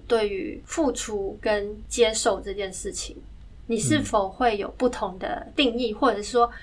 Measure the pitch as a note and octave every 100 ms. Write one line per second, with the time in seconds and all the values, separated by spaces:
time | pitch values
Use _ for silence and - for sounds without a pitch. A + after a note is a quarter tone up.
0 | - A3+ G#3 G3 G#3 - - - C#4+ A#3
1 | - G#3 G3 G#3+ A3 G#3 G3+ G#3+ - -
2 | A3 A3 A#3 F#3+ G3+ G3 G3 F#3 - -
3 | - - - - - - - A3+ A3+ D4+
4 | - G#3+ F#3+ - B3 G#3 - - B3 -
5 | G3 F#3 F#3+ - - - C4 A#3 A#3 G#3+
6 | C4 G#3 G#3 A#3+ A#3+ -